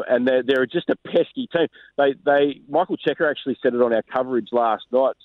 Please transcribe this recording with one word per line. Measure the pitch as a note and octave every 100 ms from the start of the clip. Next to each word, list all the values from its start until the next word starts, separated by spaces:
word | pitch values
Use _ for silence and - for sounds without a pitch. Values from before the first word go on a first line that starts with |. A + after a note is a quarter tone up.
| -
and | B2 B2+
they're, | B2+
they're | B2 C3+ C3
just | F3 -
a | - -
pesky | E3+ D#3 - A#2+
team. | E3+ D3+ - - -
They, | C#3 C3+ D3
they, | C#3+ C#3+ C3+ C#3
Michael | D3 F#3 E3+
Checker | D#3 C#3 D#3
actually | C3+ C#3 A#2
said | C3
it | A#2+
on | A#2+
our | A2+
coverage | - B2+ B2+ B2 G#2
last | A#2+ A#2 G#2 -
night | B2+ C3 -